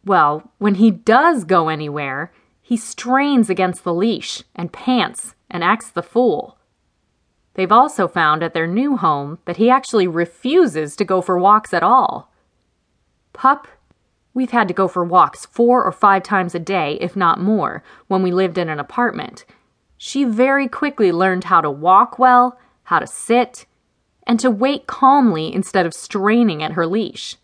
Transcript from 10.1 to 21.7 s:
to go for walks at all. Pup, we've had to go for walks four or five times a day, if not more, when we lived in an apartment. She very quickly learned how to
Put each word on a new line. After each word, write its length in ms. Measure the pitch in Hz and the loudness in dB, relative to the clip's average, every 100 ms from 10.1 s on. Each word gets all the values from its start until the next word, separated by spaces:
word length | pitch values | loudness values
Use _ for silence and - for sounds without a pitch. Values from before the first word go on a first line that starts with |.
| 165 170 _ 247 330 302 156 147 - | -2 -6 _ 0 2 2 0 -8 -6
to 80 | 190 | -2
go 160 | 185 | -2
for 160 | 180 180 | 0 0
walks 340 | 190 214 - | 4 4 2
at 100 | 175 | -2
all. 480 | 170 254 - 131 - _ _ _ _ _ _ _ _ _ _ | 2 2 0 -6 -16 _ _ _ _ _ _ _ _ _ _
Pup, 340 | - 262 285 - _ _ _ _ _ _ | -2 0 0 -6 _ _ _ _ _ _
we've 160 | 247 254 | -6 -2
had 180 | 240 196 | 0 0
to 60 | |
go 120 | 180 190 | 0 -2
for 160 | 180 | -2
walks 440 | 175 180 147 - - | 0 2 2 0 -14
four 360 | - 240 247 | 0 4 4
or 100 | 185 | 0
five 300 | - 202 190 | 2 2 2
times 320 | 185 202 175 | 0 -2 -2
a 40 | 175 | -6
day, 400 | 165 190 147 - | -4 -4 -4 -6
if 160 | 175 196 | -6 -2
not 240 | 175 - | 0 0
more, 420 | 190 214 151 - _ - _ | 0 0 -2 -6 _ -20 _
when 160 | 190 | -2
we 80 | 185 | 0
lived 280 | 180 190 175 | 0 -2 -2
in 100 | 170 | -6
an 100 | 151 | -8
apartment. 680 | 143 - 240 - - - _ _ _ _ _ _ | -8 -2 -2 -4 -12 -16 _ _ _ _ _ _
She 280 | - 269 | -8 -4
very 440 | 269 214 262 277 269 | -2 0 2 2 -2
quickly 420 | - 294 277 196 | -4 -6 0 0
learned 340 | 170 190 180 | 2 0 0
how 180 | 175 175 | 2 2
to 80 | 156 | 2